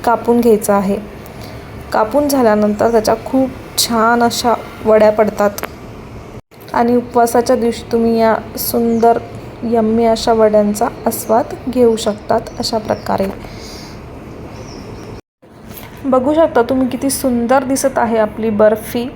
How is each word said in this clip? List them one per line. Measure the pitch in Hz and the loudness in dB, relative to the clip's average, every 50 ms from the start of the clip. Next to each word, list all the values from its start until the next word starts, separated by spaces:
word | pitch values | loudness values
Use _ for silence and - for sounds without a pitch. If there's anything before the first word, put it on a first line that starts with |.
| - | 2
कापून | 240 233 220 - 240 240 240 | 2 0 2 2 2 2 4
घ्यायचं | 233 240 214 202 - - 202 | 6 4 4 4 4 2 2
आहे. | 202 196 196 196 214 - - - - - - - - - - - - - - - - - - - | 2 2 0 -2 -4 -6 -10 -16 -16 -18 -16 -16 -16 -16 -14 -14 -16 -16 -16 -16 -16 -10 -4 -2
कापून | 220 220 214 - 285 294 | -2 0 2 0 0 0
झाल्यानंतर | 285 277 269 247 220 214 214 214 208 208 208 220 226 | 2 2 2 4 4 4 4 2 0 2 2 0 2
त्याच्या | 233 220 208 - 226 220 - | 2 2 2 2 0 -2 -2
खूप | - - 262 262 254 - - - - - | -2 0 0 0 0 -4 -12 -16 -8 -4
छान | - - - 240 226 214 226 240 240 240 | -4 -2 0 0 2 2 4 4 4 2
अशा | 233 233 - - 247 220 - - - - - - | 2 0 0 0 0 0 0 -4 -14 -14 -4 2
वड्या | 220 220 214 214 214 | 4 6 6 6 6
पडतात | 214 220 214 202 - - 208 202 208 - - - - - - - - - - - - - - - - - _ _ - - - - - | 6 4 2 0 2 0 0 0 0 -2 -10 -10 -12 -18 -18 -18 -18 -18 -18 -18 -18 -18 -18 -16 -18 -20 _ _ -20 -20 -14 -4 0
आणि | 247 240 233 247 | 0 2 4 2
उपवासाच्या | 247 240 - - 240 233 233 - 240 233 - 254 | 2 0 0 2 2 2 4 2 2 4 4 2
दिवशी | 226 226 233 226 - - - | 2 2 -2 -2 -4 -6 -2
तुम्ही | - 233 226 233 226 226 | 0 0 2 2 2 4
या | 226 226 214 - - - - 247 | 4 2 2 0 -2 -8 -10 -8
सुंदर | - - - 240 233 233 233 226 226 233 233 240 - - - - - - - - - | -6 -2 -2 0 0 2 2 4 6 4 4 4 0 -8 -14 -14 -14 -16 -12 -8 -4
यम्मी | 226 233 233 220 220 220 226 233 | 0 0 2 2 2 2 2 4
अशा | 226 226 226 - 247 226 | 2 2 2 2 2 4
वड्यांचा | 220 220 214 214 214 208 208 208 - 233 - - - - | 4 4 6 6 4 2 2 0 0 -2 -4 -4 -4 -4
आस्वाद | 233 220 - - - 220 226 226 - - - - 262 | -4 -4 -4 -2 0 0 0 0 -2 -8 -8 -8 -4
घेऊ | 233 254 247 233 226 | 2 4 4 4 4
शकतात. | 214 - 220 208 208 - - 208 233 - - - - | 2 -2 -4 -4 -4 -4 -2 -2 -2 -2 -6 -10 -8
अशा | 233 - - | -6 -4 -4
प्रकारे | 220 214 - 208 208 - - 196 196 196 196 - - - - - - - - - - - - - - - - - - - - - - - - - - - - - - - - - - - - - - _ _ _ _ _ - - - - - - - - - - - - | -4 -2 -2 -4 -4 -2 -4 -2 -2 -2 -4 -4 -10 -14 -16 -16 -16 -16 -16 -16 -16 -16 -16 -16 -18 -16 -16 -16 -16 -16 -16 -16 -16 -16 -16 -16 -16 -16 -16 -16 -16 -16 -16 -16 -16 -16 -16 -16 -18 _ _ _ _ _ -20 -20 -20 -20 -18 -18 -18 -18 -18 -18 -8 -2
बघू | 269 254 262 240 285 302 | 0 2 2 2 2 4
शकता | 320 330 311 - 247 233 233 | 4 2 4 4 2 2 2
तुम्ही | 269 262 262 | 2 0 0
किती | 247 262 240 277 277 | 0 -2 -2 -2 -2
सुंदर | 262 - - 269 247 240 233 233 254 277 269 | -2 0 0 0 0 0 2 2 2 2 2
दिसत | 254 269 269 - 269 269 | 0 -2 0 0 0 0
आहे | - 240 220 226 | 0 0 2 2
आपली | 220 214 208 - - 214 226 | 0 0 0 -2 -4 -2 -2
बर्फी | 214 208 214 214 220 214 - - - 240 240 269 - | 2 4 4 4 4 2 -4 -6 -6 -6 -6 -6 -10